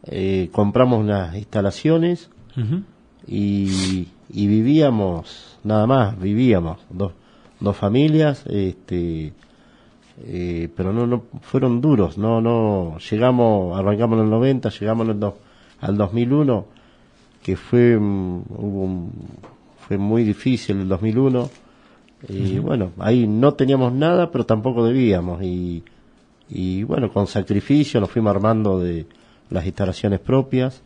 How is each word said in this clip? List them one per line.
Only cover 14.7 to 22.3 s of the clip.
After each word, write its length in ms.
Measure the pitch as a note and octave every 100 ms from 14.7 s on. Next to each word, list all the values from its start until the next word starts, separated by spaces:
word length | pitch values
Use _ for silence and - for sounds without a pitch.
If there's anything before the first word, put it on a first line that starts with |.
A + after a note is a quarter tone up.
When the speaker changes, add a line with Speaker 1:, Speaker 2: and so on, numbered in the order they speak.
| - G#2 A2+ A2+
Speaker 1:
en 80 |
el 60 | G#2
dos-, 160 | G#2 - _ _ _ _
al 160 | - C#3+
dos 160 | G2
mil 180 | A2 A#2+
uno, 320 | C#3+ C#3+ A2 - - _ _ _ _ _ _
que 120 | - F#2
fue, 420 | - A#2+ A#2+ A2+
mm, 460 | G#2 G2 F#2 F2+ G#2
hubo 340 | - G#2 G2
un, 280 | F#2+ F#2 E2+ - - - - - _ _ -
fue 100 | G2+
muy 260 | G2+ A2+
difícil 560 | A2 G2+ C3 B2 - G2
el 60 | F#2+
dos 140 | F#2
mil 160 | A2 A2
uno, 320 | C3+ B2 B2 - - _ _ _ _ _
y 300 | -